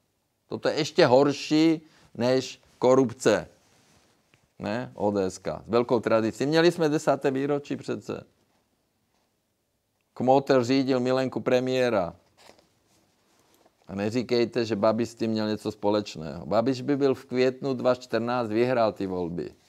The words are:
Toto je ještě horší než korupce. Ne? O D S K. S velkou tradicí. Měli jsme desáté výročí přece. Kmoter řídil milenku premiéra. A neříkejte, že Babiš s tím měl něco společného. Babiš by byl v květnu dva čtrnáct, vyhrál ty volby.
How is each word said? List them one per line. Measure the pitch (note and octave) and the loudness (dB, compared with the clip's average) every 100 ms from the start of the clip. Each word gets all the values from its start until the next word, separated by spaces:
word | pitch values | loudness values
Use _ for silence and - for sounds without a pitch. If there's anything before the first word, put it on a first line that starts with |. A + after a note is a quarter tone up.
| _ _ _ _ _ | _ _ _ _ _
Toto | A2+ - | -6 -2
je | |
ještě | A2 D3+ - D3+ | -2 0 4 6
horší | B2 C#3+ C#3 - D#3 D#3+ D#3+ - _ _ | 6 4 0 0 2 4 2 -4 _ _
než | - A#2+ C3 C3 - _ _ | -4 0 0 -2 -12 _ _
korupce. | A#2+ C3 B2+ A2 B2+ G2 D#2+ _ _ _ _ _ _ _ _ _ _ - | 4 4 4 0 0 2 0 _ _ _ _ _ _ _ _ _ _ -12
Ne? | G2 A2 B2 | -8 -6 -8
O | - G2+ | -4 -2
D | G#2 F#2 | 0 -2
S | - | -4
K. | - D2+ E2 | -10 -10 -2
S | |
velkou | A2+ B2 B2 | 0 2 0
tradicí. | G#2+ A2+ A2 - C3+ | 2 2 0 -2 0
Měli | D#3+ E3+ | 2 4
jsme | E3+ D#3+ | 2 0
desáté | D3+ D3+ C#3 C#3+ | 0 0 0 -2
výročí | C3 C#3+ C#3+ C#3+ C3 | -2 -2 -4 -6 -10
přece. | - A#2 G#2 G2+ - _ _ _ _ _ _ _ _ _ _ _ _ _ _ _ _ _ _ | -8 -10 -8 -12 -14 _ _ _ _ _ _ _ _ _ _ _ _ _ _ _ _ _ _
Kmoter | - B2 C3+ C#3 C3+ | -2 2 4 4 2
řídil | A#2+ C3+ C3 C3 | 4 2 2 0
milenku | B2 C3 C3 A#2+ | 0 0 -2 -4
premiéra. | A2 B2+ B2+ B2+ B2 A2 E2+ E2+ _ _ - _ _ _ _ _ _ _ _ _ _ _ _ _ - | 0 0 0 0 0 0 -2 -6 _ _ -20 _ _ _ _ _ _ _ _ _ _ _ _ _ -12
A | |
neříkejte, | F#2+ A2 A#2+ G#2 A#2+ A#2 C3 | -6 -4 -4 -2 0 0 -2
že | A2+ A2 | -4 0
Babiš | A2 A2 C#3 | 2 0 -2
s | |
tím | - A2+ | -4 -4
měl | A2 G#2+ | -2 -2
něco | G#2+ G#2+ | -4 -6
společného. | - G#2 G#2+ G#2 - D#2+ D2+ C#2 | -4 0 0 -2 -8 -12 -12 -2
Babiš | G2+ A#2 B2+ | 0 0 -2
by | B2+ C3 | -2 0
byl | C#3 | 0
v | B2+ | 0
květnu | - B2 C3 B2+ C#3 | -4 -2 0 -2 -6
dva | B2 A#2+ | -2 0
čtrnáct, | B2 - A#2 A#2 B2 A2+ | -2 -2 -6 -4 -4 -2
vyhrál | G#2+ B2 B2 A2 | 0 0 0 0
ty | - F#2+ | -2 -6
volby. | F#2 F2 E2+ - - | -4 -6 -6 -10 -14